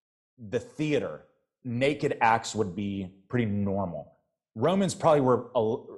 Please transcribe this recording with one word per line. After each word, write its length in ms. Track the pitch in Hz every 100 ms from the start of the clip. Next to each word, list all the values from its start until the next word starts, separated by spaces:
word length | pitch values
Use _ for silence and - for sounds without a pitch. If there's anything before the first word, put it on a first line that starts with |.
| _ _ _ - 110
The 100 | 120
theater, 640 | - - 151 139 92 76 - _ _ _
naked 560 | 127 120 135 147 143 123
acts 340 | 117 113 -
would 200 | 104 104
be 360 | 87 101 98 92 - -
pretty 180 | 123 113
normal. 720 | 101 101 98 95 78 71 _ _ _ _ 110
Romans 380 | 139 196 190
probably 260 | - 156 151
were 300 | 127 120 -
a, 220 | 127 110 123 -